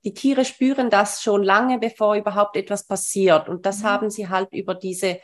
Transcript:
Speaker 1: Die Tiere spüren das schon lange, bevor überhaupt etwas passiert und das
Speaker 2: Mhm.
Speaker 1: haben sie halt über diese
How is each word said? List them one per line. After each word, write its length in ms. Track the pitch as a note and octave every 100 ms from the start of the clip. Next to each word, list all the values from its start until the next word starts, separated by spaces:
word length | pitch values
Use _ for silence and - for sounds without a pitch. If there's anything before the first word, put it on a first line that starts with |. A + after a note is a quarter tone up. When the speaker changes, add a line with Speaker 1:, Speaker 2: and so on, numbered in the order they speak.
Speaker 1:
Die 80 | G3+
Tiere 300 | G3 C4+ C4
spüren 460 | B3 - C4 C#4 B3
das 320 | G3+ G#3 -
schon 200 | A3+ G3+
lange, 360 | F#3+ G3 B3+ B3
bevor 360 | A3+ - G#3+
überhaupt 420 | G#3 G#3 G3 G#3 -
etwas 300 | G3 G3+ -
passiert 640 | F#3+ - G3 F#3 D#3 -
und 160 | F3 G3
das 140 | G3+
Speaker 2:
Mhm. 60 | G#3+
Speaker 1:
haben 240 | G3+ G#3+
sie 180 | G#3 F#3+
halt 240 | F#3 F#3+
über 220 | - F#3+
diese 460 | F#3 F#3 F3+ F#3+ F3+